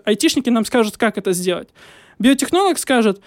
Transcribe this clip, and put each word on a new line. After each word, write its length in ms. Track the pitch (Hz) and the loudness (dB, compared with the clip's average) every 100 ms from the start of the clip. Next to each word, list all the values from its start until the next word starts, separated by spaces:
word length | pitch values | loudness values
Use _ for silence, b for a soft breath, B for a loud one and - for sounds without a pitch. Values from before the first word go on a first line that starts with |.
| - | -2
айтишники 460 | 208 320 294 254 | 0 0 0 0
нам 120 | 233 214 | 0 0
скажут, 320 | 254 214 - | 0 0 0
как 200 | 226 208 | -2 -2
это 160 | 190 | -4
сделать. 360 | 180 180 175 - B B B B B | -4 -4 -6 -8 B B B B B
Биотехнолог 580 | 233 277 - 349 392 302 | 2 2 0 0 0 0
скажет: 420 | - 254 220 196 | 0 0 2 -2